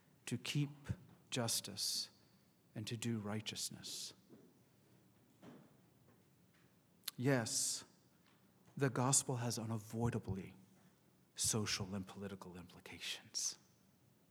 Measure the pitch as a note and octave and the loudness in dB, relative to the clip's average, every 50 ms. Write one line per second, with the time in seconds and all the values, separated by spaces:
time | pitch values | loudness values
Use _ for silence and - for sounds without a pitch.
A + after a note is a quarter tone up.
0 | - - - - - - B2+ A#2+ - - - D3 D3 C#3 - - - - - - | -20 -20 -20 -12 -6 -4 -4 -2 -2 2 2 2 2 2 0 -8 -4 -4 -4 -4
1 | - - - - - - - C3 A#2 A2+ - - - - G2 - - - - - | -6 -18 -20 -18 -10 -4 0 0 2 4 2 2 0 -2 -4 -2 0 0 2 0
2 | - - - - - - - - - - _ _ - - - A#2 G#2+ - A#2+ A2 | -2 -4 -8 -20 -20 -20 -20 -20 -20 -20 _ _ -18 -10 -6 -6 -4 -2 -2 0
3 | - A#2+ A#2 A2 G2+ G#2 G#2 A2 A2 - G2 - - - - - - - - - | 0 2 0 0 0 0 -2 -2 -2 -4 -4 -4 -4 -4 -6 -8 -8 -8 -6 -6
4 | - - - - - - - - - - - - - - - - - - - - | -8 -8 -10 -14 -20 -20 -20 -20 -20 -20 -20 -20 -20 -20 -20 -20 -20 -20 -20 -20
5 | - - - - - - - - - - - - - - - - - - - - | -20 -20 -20 -20 -20 -20 -20 -20 -18 -18 -18 -18 -20 -20 -20 -20 -20 -20 -20 -20
6 | - - - - - - - - - - - - - - - - - - - - | -20 -20 -20 -20 -20 -20 -20 -20 -20 -20 -20 -20 -20 -20 -20 -20 -20 -20 -20 -12
7 | - - - - A#2+ C#3 C#3 B2 A2+ A2 - - - - - - - - - - | -12 -10 -4 0 4 6 6 6 4 4 2 2 2 2 0 -2 -4 -10 -20 -20
8 | - - - - - - - - - - - - - - - - C#3 C3+ A2+ C#3 | -20 -20 -20 -20 -20 -20 -20 -20 -20 -20 -20 -20 -20 -8 0 2 2 2 4 4
9 | B2 C3+ C3+ - - - C3 A#2 A#2 A#2+ A2 A2+ A2 A2 A2+ G#2+ G2+ - A2 A2+ | 4 6 6 6 6 4 0 0 2 0 0 0 0 -2 -2 -2 -4 -4 0 2
10 | A#2+ A#2 A2 A2 - - F#2+ F#2+ F2 - - - - - - - - - - - | 2 4 2 2 0 -2 -4 -4 -4 -8 -12 -18 -20 -20 -20 -20 -20 -20 -20 -20
11 | - - - - - - - - - - - A2 G#2 G2+ - - G2+ F#2 G2+ G2+ | -20 -20 -20 -20 -20 -12 -4 0 2 4 4 4 4 2 0 0 0 -2 -2 -4
12 | F#2 - - G2 G2+ G2 G2+ F#2 - F#2 F2 F2+ E2+ - - - - - - F2 | -4 -4 -8 -8 -8 -8 -8 -8 -10 -10 -10 -12 -12 -14 -16 -16 -14 -12 -10 -8
13 | - - - - - G#2+ - - - - - - - - - - - - - - | -6 -6 -6 -6 -8 -6 -4 -2 -2 -2 -2 -4 -12 -20 -20 -20 -20 -20 -20 -20
14 | - - - - - - | -20 -20 -20 -20 -20 -20